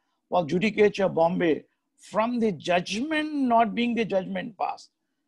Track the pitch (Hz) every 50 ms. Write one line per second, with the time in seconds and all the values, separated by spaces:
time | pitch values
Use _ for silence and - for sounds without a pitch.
0 | _ _ _ _ _ _ - 180 175 131 170 180 190 214 208 208 208 208 202 -
1 | 196 175 139 160 165 170 185 175 175 165 143 - - _ _ _ _ _ _ _
2 | - - - 196 220 240 247 240 226 220 180 135 120 170 175 185 180 180 185 214
3 | 269 311 320 302 302 311 302 285 269 247 233 226 233 214 190 220 240 240 233 233
4 | 226 165 196 190 185 175 196 185 - - - - - - - - - - _ _
5 | _ _ _ _ _